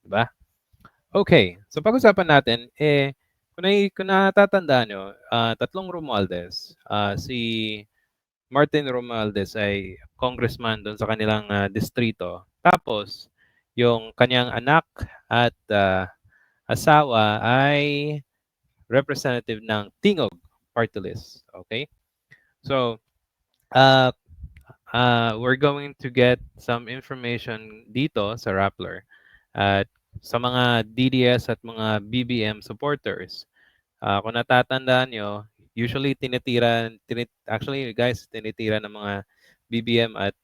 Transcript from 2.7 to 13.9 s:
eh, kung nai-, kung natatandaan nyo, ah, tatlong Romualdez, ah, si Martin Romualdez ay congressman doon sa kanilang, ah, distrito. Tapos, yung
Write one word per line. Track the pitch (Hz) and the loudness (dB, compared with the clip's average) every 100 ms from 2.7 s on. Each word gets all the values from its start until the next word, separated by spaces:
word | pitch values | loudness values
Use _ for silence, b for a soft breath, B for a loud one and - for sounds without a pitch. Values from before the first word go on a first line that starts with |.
| _ | _
eh, | 151 143 139 135 _ _ _ - | 2 2 0 -4 _ _ _ -4
kung | 185 | 2
nai-, | 202 202 | 2 2
kung | - 190 | -2 0
natatandaan | 190 196 196 202 196 160 127 110 | 4 4 6 4 4 4 2 2
nyo, | 98 95 104 - | -6 -12 -16 -4
ah, | 120 113 113 | 0 0 -2
tatlong | 123 190 190 | -4 -6 -8
Romualdez, | 175 151 107 95 90 87 - - _ - | -10 -2 0 0 -4 -8 -14 -16 _ -6
ah, | 104 101 98 | -2 -2 -4
si | - 123 113 113 110 107 104 _ _ _ _ _ _ | -8 -6 -4 -4 -6 -8 -14 _ _ _ _ _ _
Martin | 131 147 151 143 | 0 2 2 -2
Romualdez | 123 120 117 107 101 95 113 | -6 -6 -4 -2 -2 -6 -4
ay | 101 101 95 92 - _ | -2 -2 -6 -16 -20 _
congressman | 127 123 120 - 117 110 | -6 -2 -4 -2 -6 -4
doon | 104 107 | -8 -8
sa | 107 | -4
kanilang, | 110 107 107 104 | -2 0 -2 -2
ah, | 101 98 | -2 -2
distrito. | 104 - - 117 - 90 87 _ _ | -4 -4 -2 -2 -2 -10 -10 _ _
Tapos, | 170 180 - 107 101 - - _ _ _ _ | 0 0 -2 -8 -8 -16 -20 _ _ _ _
yung | - 120 | 0 2